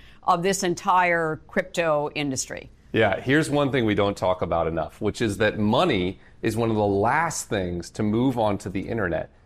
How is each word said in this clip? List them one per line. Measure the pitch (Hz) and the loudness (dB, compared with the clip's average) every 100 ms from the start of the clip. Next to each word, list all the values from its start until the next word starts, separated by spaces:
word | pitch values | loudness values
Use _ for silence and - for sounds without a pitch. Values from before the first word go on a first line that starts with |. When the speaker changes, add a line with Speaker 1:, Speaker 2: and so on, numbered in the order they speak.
| - - | -20 -6
Speaker 1:
of | - 175 | 0 2
this | 185 190 | 2 0
entire | 175 175 202 185 175 170 160 151 - | 0 0 2 4 4 2 0 -4 -4
crypto | 202 185 - 165 147 147 151 | -4 -2 -2 0 0 0 -4
industry. | 143 127 - - - - - | -4 -4 -6 -12 -14 -20 -4
Speaker 2:
Yeah, | 110 107 - | 2 2 2
here's | 127 147 139 | 2 2 2
one | 143 139 | 0 2
thing | 135 110 | 2 2
we | 104 | 2
don't | 101 98 | 2 2
talk | 92 92 | 0 0
about | 92 85 80 | 0 0 0
enough, | 80 76 - | -2 -6 -4
which | 107 - | -4 -2
is | 117 92 | -2 2
that | 107 104 | 0 2
money | 104 127 180 104 90 92 - - | 2 2 2 0 -2 -6 -16 -6
is | 113 110 | -4 0
one | 113 | 0
of | 107 | 2
the | 101 | 2
last | 98 110 147 165 - - | 2 2 0 -2 -6 -4
things | 107 90 87 - | -4 -4 -6 -8
to | - | -4
move | 107 113 135 120 | -2 2 0 2
onto | 107 98 101 | 0 -2 -4
the | 95 | -6
internet. | - 117 90 80 78 - | -6 -4 -2 -4 -6 -14